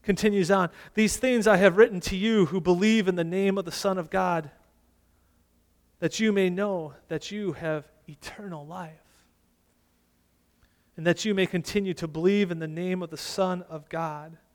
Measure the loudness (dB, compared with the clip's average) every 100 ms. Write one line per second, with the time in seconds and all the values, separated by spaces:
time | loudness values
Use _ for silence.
0 | 0 2 2 2 2 2 2 -4 -6 0
1 | 2 2 2 4 4 6 6 8 6 4
2 | -6 -2 2 4 2 2 2 4 4 4
3 | 2 0 -2 0 0 0 -4 -4 -2 -2
4 | -2 -2 0 -2 -4 _ _ _ _ _
5 | _ _ _ _ _ _ _ _ _ _
6 | -6 0 2 2 0 0 -4 -4 -8 -16
7 | _ -10 -8 -6 -6 -6 -6 -6 -8 _
8 | -20 -18 -18 -16 -14 -14 -14 -14 -14 -18
9 | _ _ _ _ _ _ _ _ _ _
10 | _ _ _ _ _ _ _ _ _ -2
11 | 0 0 0 0 0 -2 -2 -2 -2 -6
12 | -6 -2 2 2 0 -4 -8 -6 -4 -4
13 | -6 -10 -8 -2 -2 -2 -8 -16 -10 -8
14 | -6 -8 -14 -20 _